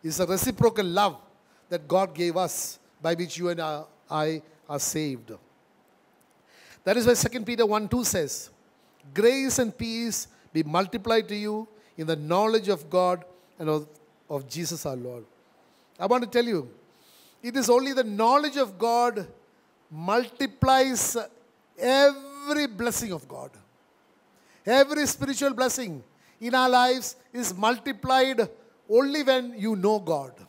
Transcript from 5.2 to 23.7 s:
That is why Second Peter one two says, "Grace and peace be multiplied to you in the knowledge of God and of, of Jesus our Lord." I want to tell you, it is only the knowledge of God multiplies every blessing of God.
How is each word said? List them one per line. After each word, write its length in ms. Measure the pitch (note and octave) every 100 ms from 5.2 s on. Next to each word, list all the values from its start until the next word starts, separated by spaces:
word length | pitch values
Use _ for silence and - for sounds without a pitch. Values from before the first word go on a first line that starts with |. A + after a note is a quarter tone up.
| A2+ G#2+ _ _ _ _ _ _ _ _ _ _ _ _ - -
That 120 | - A3+
is 100 | A#3
why 80 |
Second 300 | A#3 A#3+ A#3+
Peter 220 | G3+ A#3 A3+
one 220 | G#3 G#3
two 160 | B3
says, 460 | A#3 F3+ C#3+ - - _ _ _ _ _ C#3
"Grace 460 | C#3 A3+ C4+ C4+ B3+
and 180 | A#3 -
peace 520 | A3+ A3+ A#3 - - _ _
be 100 | D#3
multiplied 680 | D3+ E3+ G3 A3+ G#3+ A3+ A3
to 60 |
you 320 | G#3 G#3 G#3+ A3 - _ -
in 100 | D#3+
the 100 | D#3+
knowledge 520 | D3+ F3+ A3 A3+ G3
of 200 | F#3 D3+
God 360 | F3+ F3+ F3+ - - _ _
and 100 | D#3
of, 200 | D3+ D3+ - _ _ _
of 180 | C#3+ C3
Jesus 380 | C#3+ E3 E3+ D3+
our 100 | C3
Lord." 280 | B2 B2 G#2+ _ _ _ _ _ _ _
I 80 | F#3+
want 160 | B3
to 80 | A#3+
tell 140 | A#3+
you, 240 | A#3+ F#3 B2 - _ _ _ _ _ _
it 140 | A#3+ B3+
is 120 | A3+
only 240 | A#3+ C4+
the 120 | C4
knowledge 520 | A3+ G3+ A3+ C#4 D4+ C#4+
of 220 | B3 F#3
God 480 | A#3 A#3 A#3+ G#3 F3 - _ _ _ _ _
multiplies 1300 | D#3 F3 A3 B3 - C4+ - C4 C4 C4+ B3 - A#3 G#3 _ _ _ _ -
every 920 | A#3+ C4+ C#4+ C#4 C#4 C#4+ C#4+ D4+ C#4+
blessing 440 | F#3+ A#3+ G#3+ A#3
of 140 | E3+ -
God. 240 | B2+ C3+ - _